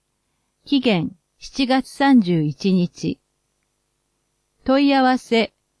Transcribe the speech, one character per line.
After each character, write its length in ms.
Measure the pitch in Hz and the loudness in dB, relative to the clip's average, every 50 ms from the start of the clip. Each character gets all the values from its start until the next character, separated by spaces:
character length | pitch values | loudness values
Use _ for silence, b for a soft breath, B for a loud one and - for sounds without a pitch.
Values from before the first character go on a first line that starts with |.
| _ _ _ _ _ _ _ _ _ _ _ _ _ | _ _ _ _ _ _ _ _ _ _ _ _ _
期 160 | - 285 277 | -4 -4 -2
限、 360 | 254 247 208 175 160 - - - _ _ _ _ | 0 0 0 0 -2 -6 -10 -14 _ _ _ _
七 280 | - - - - 277 | -20 -12 -6 -6 -2
月 220 | 233 262 262 254 - | -2 -2 -2 -2 -6
三 320 | - - 277 277 269 240 | -6 -2 2 4 4 4
十 220 | 190 175 175 160 151 | 4 2 0 -2 -2
一 300 | 151 147 - - 196 185 | -4 -6 -4 -2 -2 0
日。 480 | 185 175 170 - - - 139 269 - _ _ _ _ _ _ _ _ _ _ _ _ _ _ _ _ _ _ _ _ _ _ _ _ _ _ _ _ _ | 0 -2 -4 -6 -8 -8 -8 -8 -10 _ _ _ _ _ _ _ _ _ _ _ _ _ _ _ _ _ _ _ _ _ _ _ _ _ _ _ _ _
問 240 | - 262 277 285 277 | -2 0 2 2 2
い 40 | 277 | 2
合 100 | 269 262 | 2 2
わ 160 | 254 262 254 | 2 0 -2
せ、 360 | - - 240 226 214 - - _ _ _ _ _ | -2 -2 -2 -2 -2 -2 -6 _ _ _ _ _